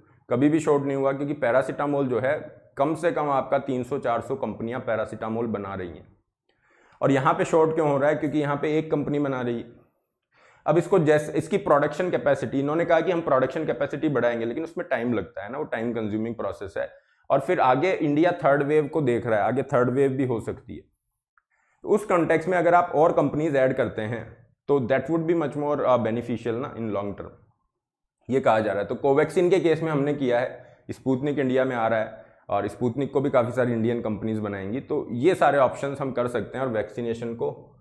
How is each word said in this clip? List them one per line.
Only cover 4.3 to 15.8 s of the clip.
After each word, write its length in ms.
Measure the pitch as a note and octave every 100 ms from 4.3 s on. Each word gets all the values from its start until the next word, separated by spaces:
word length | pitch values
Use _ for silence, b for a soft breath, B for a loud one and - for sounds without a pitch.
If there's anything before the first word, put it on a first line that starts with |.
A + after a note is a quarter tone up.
| C3+
कंपनियां 440 | A2+ G2 A2+ B2+
पैरासिटामोल 680 | B2 A2 G#2+ A2 A2 A2+ A#2+
बना 280 | G#2 G2
रही 140 | G2 F2+
हैं। 280 | D2+ - _ _ _ _ b b b b b
और 80 | C#3
यहाँ 240 | C3+ C#3+
पे 100 | E3+
शॉर्ट 300 | F3 E3 D#3
क्यों 140 | D#3+ D3+
हो 100 | C#3
रहा 120 | C#3+
है? 60 | D3
क्योंकि 220 | D#3 D3+
यहाँ 180 | C#3+ C#3+
पे 220 | D#3 D3+
एक 120 | D#3
कंपनी 280 | D3+ C#3 D3
बना 220 | C#3+ C3
रही 180 | A#2+ A#2
है। 260 | - - _ _ _ _ _ b b b -
अब 120 | D#3+
इसको 200 | E3 G3
जैसे, 340 | D3+ D3+ D3+
इसकी 240 | D#3+ D#3 G3+
प्रोडक्शन 540 | F3 C#3+ D3 - F3+
कैपेसिटी, 500 | D#3+ C#3+ C#3 A#2 C3+
इन्होंने 240 | C#3+ D#3+
कहा 160 | E3+ E3
कि 120 | D#3+
हम 80 | E3+
प्रोडक्शन 460 | E3 C3 - E3 D#3
कैपेसिटी 420 | - C#3+ D3 D#3
बढ़ाएंगे, 360 | B2+ A#2+ A#2
लेकिन 200 | A2+ A#2+
उसमें 240 | A#2+ - F3
टाइम 260 | B2+ A#2+
लगता 300 | A2 F2+ -
है 80 | G2+
ना, 60 | C3+
वो 60 |
टाइम 280 | D3+ A#2+